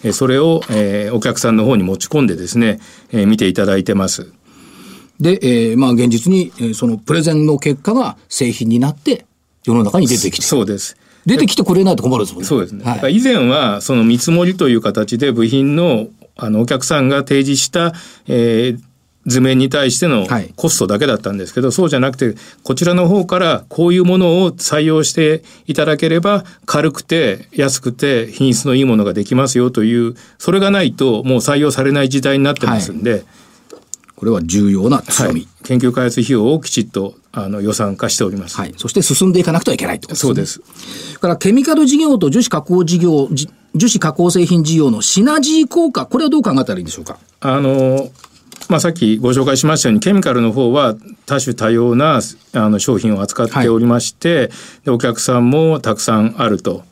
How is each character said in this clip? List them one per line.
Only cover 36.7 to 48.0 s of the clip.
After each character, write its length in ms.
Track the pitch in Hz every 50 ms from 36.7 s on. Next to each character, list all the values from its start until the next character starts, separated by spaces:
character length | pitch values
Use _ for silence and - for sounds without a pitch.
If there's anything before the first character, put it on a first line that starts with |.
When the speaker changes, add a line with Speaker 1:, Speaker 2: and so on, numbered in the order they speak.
Speaker 1:
ち 100 | - -
っ 80 | 104 -
と、 260 | - 101 98 98 - _ _ _
あ 180 | - 117 101 95
の、 120 | 101 104
予 120 | 101 107
算 220 | 104 - 113 101 98
化 140 | - - 110
し 80 | -
て 80 | - 117
お 60 | 95
り 60 | 95
ま 120 | 98 92 90
す。 80 | -
Speaker 2:
は 100 | - 98
い。 80 | - -
そ 120 | - - 123
し 40 |
て 80 | - 208
進 280 | 180 - 139 - 185 190
ん 40 |
で 60 | 170 185
い 60 | 175
か 80 | -
な 80 | 160 170
く 20 |
て 80 | - -
は 60 | -
い 20 | -
け 80 | -
な 60 | -
い 60 | - -
っ 20 |
て 80 | - -
こ 60 | 160
と 0 |
で 40 | -
す 80 | -
ね。 20 | 131
Speaker 1:
そ 40 |
う 20 | 127
で 100 | 135 151 - - - - _ - - - - - - - - -
す。 60 | -
Speaker 2:
か 80 | - 175
ら 80 | 170
ケ 160 | - - 190
ミ 100 | 214 262
カ 140 | 269 311 311
ル 100 | 302 311
事 120 | 254 285 294
業 200 | 320 311 277 214
と 100 | 180 143
樹 120 | 135 226
脂 80 | 233 -
加 140 | - 160
工 220 | 143 - 180 180 180
事 140 | 156 175 175
業、 300 | 170 175 160 147 139 123
じ-、 160 | 156 131 151 - - _ _ _ _
樹 100 | 156 214
脂 140 | 247 - 175
加 120 | - 156
工 200 | 147 - 175 175
製 120 | 170 190 175
品 200 | 170 180 170 156
事 100 | 151 165
業 160 | 160 151 135
の 120 | 113 101
シ 200 | - - - 190
ナ 180 | 208 285 302 311
ジ 200 | 269 302 311 320
ー 80 | 311 -
効 240 | - 339 339 311
果、 120 | 247 - -
こ 120 | - - 247
れ 60 | 320
は 60 | 294
ど 100 | 277 302
う 20 |
考 80 | 247 - 131 135
え 40 | 127
た 80 | -
ら 60 | 104 92
い 20 |
い 20 |
ん 40 | 87
で 40 | 80
し 80 | - -
ょ 40 |
う 20 | 80
か？ 120 | - 85 - _ _ _ _
Speaker 1:
あ 220 | - 139 131 139
の、 500 | 143 135 135 135 131 131 131 135